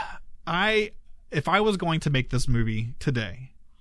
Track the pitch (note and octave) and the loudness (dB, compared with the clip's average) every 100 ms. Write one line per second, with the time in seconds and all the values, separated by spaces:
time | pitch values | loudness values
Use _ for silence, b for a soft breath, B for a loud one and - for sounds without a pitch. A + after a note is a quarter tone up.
0 | B B - - - E3+ G#3 A3 G#3+ - | B B -12 -10 -4 0 2 2 0 -6
1 | - - - E3 D#3+ F#3+ G#3+ G3 E3+ D#3+ | -16 -18 -6 -2 2 4 4 2 2 0
2 | D#3 C3+ B2 B2 B2+ A#2 A2 A2 A2+ - | 2 0 2 2 4 4 2 0 -4 -4
3 | - B2 G#2 A#2 C3 - - - | -2 0 -2 -8 -14 -18 -20 -12